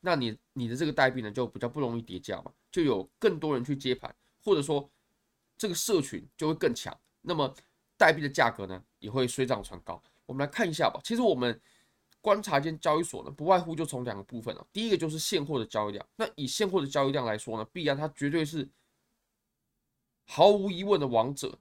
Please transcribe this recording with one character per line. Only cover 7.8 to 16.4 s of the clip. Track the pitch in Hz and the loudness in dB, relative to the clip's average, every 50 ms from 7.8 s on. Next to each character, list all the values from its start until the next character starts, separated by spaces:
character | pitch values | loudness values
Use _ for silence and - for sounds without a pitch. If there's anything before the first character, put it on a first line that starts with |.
| _ _ _ | _ _ _
代 | - 208 160 160 | 4 4 4 4
币 | 160 | 4
的 | 147 139 | -2 -4
价 | - - 127 117 | 2 2 2 2
格 | - - 98 | 2 -2 -10
呢， | 90 95 90 - _ _ _ | -10 -10 -12 -14 _ _ _
也 | - 107 | -12 -6
会 | 113 135 127 | -2 0 0
水 | 123 - - 131 | 0 0 -2 0
涨 | 120 127 104 98 | 0 -2 -4 -4
船 | - 92 85 | -12 -16 -18
高。 | - - 87 - _ _ _ _ _ | -12 -12 -12 -12 _ _ _ _ _
我 | - 127 | -10 -4
们 | 135 143 | -4 -4
来 | 147 | -4
看 | - - 226 170 | -2 -2 -2 -2
一 | |
下 | 156 165 151 | 0 2 0
吧。 | 120 - - - | 0 0 -2 -6
其 | - 233 | -4 -2
实 | 233 | 2
我 | 254 208 160 | 4 4 4
们 | 123 123 120 113 - _ _ _ _ _ _ _ _ _ _ _ _ | 4 2 -2 -2 -4 _ _ _ _ _ _ _ _ _ _ _ _
观 | - - 294 320 | 2 2 2 2
察 | - 202 156 | 2 0 0
一 | 139 147 | 0 0
间 | 165 160 156 | 0 -6 -2
交 | - 165 151 160 | 0 2 2 2
易 | 175 | 0
所 | - - 98 - | -2 -6 -10 -12
呢， | - | -12
不 | 143 - 147 | -10 -4 4
外 | 180 190 175 | 4 4 4
乎 | 165 165 160 | 4 0 -6
就 | 151 160 | -6 -6
从 | 151 147 123 123 | -6 -6 -6 -6
两 | 120 101 | -6 -8
个 | 98 98 | -8 -10
部 | - 123 117 | -10 -10 -10
分 | 113 120 107 | -8 -8 -10
哦。 | - - _ - | -10 -12 _ -8
第 | 202 226 | -4 0
一 | 226 | 2
个 | 196 | 2
就 | - 160 | 2 2
是 | 156 156 160 | -2 -4 -4
现 | - - 202 165 147 | -4 -2 -2 -2 -2
货 | 147 151 123 | -2 -2 -4
的 | 110 | -4
交 | - - 107 107 104 | -2 -2 -2 -2 -2
易 | 101 | -4
量。 | 101 - _ _ | -8 -12 _ _
那 | - - - - | -6 -6 -6 -6
以 | - | -6